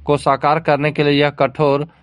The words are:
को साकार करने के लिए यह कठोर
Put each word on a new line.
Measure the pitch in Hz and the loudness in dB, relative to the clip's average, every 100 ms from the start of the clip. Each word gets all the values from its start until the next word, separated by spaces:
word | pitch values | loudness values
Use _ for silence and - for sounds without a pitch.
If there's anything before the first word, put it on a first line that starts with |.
| - | -2
को | 143 | -2
साकार | 147 135 143 156 | 0 0 0 0
करने | 165 143 151 | 0 0 0
के | 151 | 0
लिए | 147 | 0
यह | 143 147 | 2 0
कठोर | 143 135 127 147 143 156 _ | 0 -2 0 0 -2 -4 _